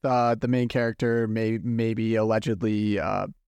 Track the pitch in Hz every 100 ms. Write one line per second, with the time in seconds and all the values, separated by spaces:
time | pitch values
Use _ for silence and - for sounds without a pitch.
0 | 135 123 120 117 120 127 123 127 117 107
1 | 120 117 113 110 110 113 117 117 113 110
2 | 110 113 110 110 113 104 110 107 107 101
3 | 80 98 98 -